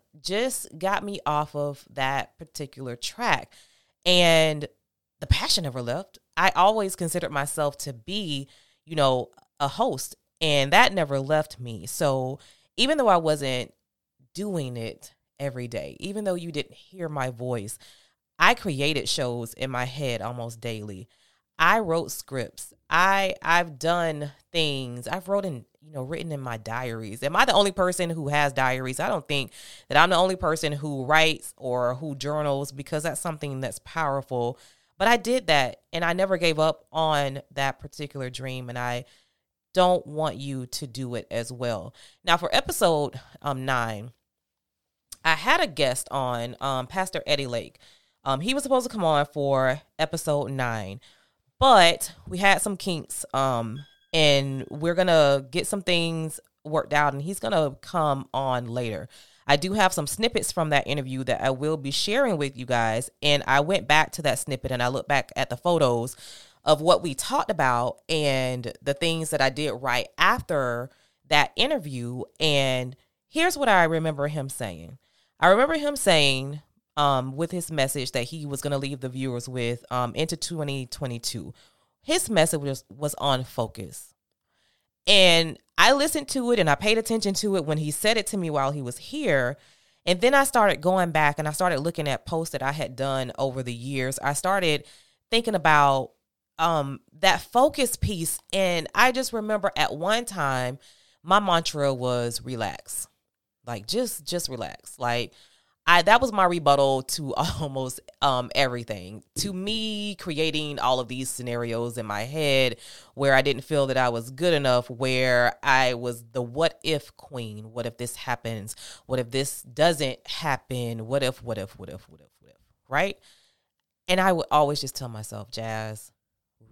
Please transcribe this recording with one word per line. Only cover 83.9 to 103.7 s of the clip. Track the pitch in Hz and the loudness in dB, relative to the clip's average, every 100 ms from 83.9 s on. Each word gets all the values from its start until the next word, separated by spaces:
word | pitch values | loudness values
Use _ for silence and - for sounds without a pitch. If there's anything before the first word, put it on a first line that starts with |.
| - - _ _ _ _ _ _ _ _ _ - | -14 -20 _ _ _ _ _ _ _ _ _ 6
And | 202 185 165 165 - _ - | 8 10 8 4 -2 _ 6
I | 202 | 8
listened | 277 302 302 277 | 8 4 -2 -4
to | 269 240 | -2 2
it | 240 | 2
and | 160 | 4
I | |
paid | 143 208 226 | 2 2 2
attention | 220 226 208 | 2 -2 -2
to | 190 214 190 | -2 0 0
it | |
when | 151 156 | 0 -2
he | 151 | -2
said | 147 214 226 | -2 0 0
it | 202 | 0
to | 208 | -4
me | 170 | -2
while | 147 135 | 0 0
he | 147 | -2
was | 123 123 | -8 -10
here. | - 294 269 139 123 143 _ _ _ _ | -10 -4 2 2 2 -4 _ _ _ _
And | - 180 | -2 2
then | 233 | 4
I | 277 | 6
started | 269 247 208 160 | 4 4 4 4
going | 160 190 170 | 2 2 2
back | 156 151 147 | 2 2 2
and | 151 | -4
I | |
started | 151 180 147 | -2 0 0
looking | 156 165 147 | -2 -4 -4
at | 127 - | -4 -4
posts | 165 165 | -6 -4
that | 139 | -6
I | 135 | -4
had | 151 123 | -4 -6
done | 127 135 135 127 - | -4 -4 -2 -4 -4
over | 135 127 | -4 -4
the | 127 | -8
years. | 117 123 139 131 135 | -8 -6 -4 -4 -2
I | 143 | -4
started | 143 185 196 175 147 - - _ _ - | -2 0 2 2 0 -2 -20 _ _ -2
thinking | 226 233 | 0 2
about | 196 160 147 143 135 127 _ _ _ _ - | 2 6 6 6 4 0 _ _ _ _ -2
um, | 165 160 139 135 _ 160 | 0 0 -2 -6 _ 0
that | 190 - | 2 2
focus | - 233 294 294 247 - | 2 4 4 4 -2 0
piece. | - 190 165 - _ | -2 -2 -4 -6 _
And | 196 185 170 156 | 0 0 0 -2
I | - 247 | 2 4
just | 247 254 | 2 -4
remember | 226 214 214 185 - | -4 -4 -2 -2 0
at | 156 143 | -2 -2
one | 180 220 | -2 -2
time, | 240 190 139 131 127 135 _ _ _ _ | -2 -4 -2 -2 -2 -6 _ _ _ _
my | 160 196 | 2 2
mantra | 202 170 165 151 143 | 4 2 0 -2 0
was | 135 123 123 120 117 | 0 0 0 -2 -6
relax. | 123 123 104 - - - - _ _ _ _ _ | -8 -6 -6 -6 -10 -10 -10 _ _ _ _ _
Like, | - | -12